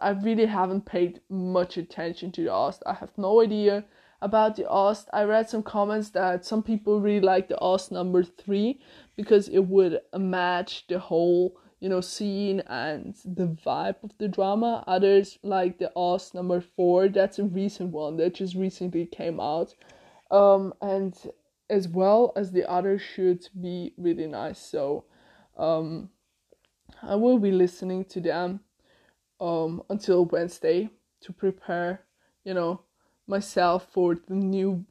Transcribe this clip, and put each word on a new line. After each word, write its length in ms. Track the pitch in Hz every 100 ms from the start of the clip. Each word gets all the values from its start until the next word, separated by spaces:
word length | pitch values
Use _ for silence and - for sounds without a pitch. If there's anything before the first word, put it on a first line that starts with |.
I 80 | 202
really 360 | 196 220 226 220
haven't 380 | 202 185 196
paid 360 | - 180 175 - -
much 460 | 190 180 180 180 180
attention 560 | 170 - 170 170 180
to 100 | 175
the 100 | 165
Ost. 300 | 95 143 -
I 100 | -
have 220 | 202 - -
no 240 | 190 226
idea 440 | 220 208 202 202 208 _ _ -
about 360 | 202 220 220 214
the 120 | -
Ost. 400 | 196 196 214 -
I 100 | 208
read 260 | 208 220 220
some 140 | 220
comments 480 | 214 214 202 214 214
that 340 | 180 185 180
some 180 | - 220
people 380 | 220 214 208 208
really 240 | 208 208
like 240 | 190 185 190
the 100 | -
Ost 340 | 185 190 -
number 300 | 180 180 180
three 580 | 175 - 202 202 220 277 _ - _ -
because 320 | 208 208 202
it 120 | 190 185
would 320 | 190 180 160 -
match 720 | 190 190 180 180 180 202 - -
the 100 | 180
whole, 580 | - 170 175 175 185 - _ -
you 100 | 190
know, 120 | 185
scene 600 | 180 - 208 196 202 196 -
and 480 | 123 147 151 - -
the 220 | 185 180 175
vibe 560 | 160 143 139 190 -
of 80 | 208 -
the 80 | 214
drama. 560 | 190 190 208 233 233 -
Others 500 | 185 196 196 196 -
like 340 | 202 190 180 -
the 140 | 180
Ost 400 | 180 180 185 -
number 260 | 180 180 180
four. 480 | - - 175 180 196
That's 300 | 214 196 -
a 60 |
recent 480 | 208 185 196 - 180
one 240 | 151 151 165
that 180 | 175
just 220 | 175 190 180
recently 500 | 190 - 180 165 170
came 320 | - 165 156
out. 340 | 131 160 165 _ _ - _ _ -
Um, 440 | 202 202 196 190 -
and 340 | 202 196 190 - - - _ _ -
as 180 | 202 180
well 460 | 180 190 220 247 196
as 160 | 190
the 180 | 180 -
others 300 | 180 196 196
should 480 | - - 185 180 - 185
be 360 | 180 180 175 -
really 300 | 175 165 156
nice. 320 | 113 151 -
So, 460 | - 151 139 147 _ _ _ _ _ -
um, 540 | 156 160 160 160 190 _ _ _ _ _ _ _ _ -
I 120 | 226
will 240 | 202 240 247
be 140 | 202
listening 520 | 185 175 - 185 185 190
to 140 | 185
them, 400 | 170 160 180 196 _ _ _ _ _ _ _ -
um, 420 | 175 165 160 170 -
until 380 | 202 - 180 170
Wednesday 640 | 170 175 - 160 175 214 _ _ _
to 120 | -
prepare, 720 | - 190 190 - 175 175 190 _ _ _ _
you 80 | 190
know, 300 | 185 170 185 _ _ _ _ -
myself 600 | 196 202 185 180 185 -
for 260 | 185 175 170
the 180 | -
new 500 | 190 190 190 190 180 196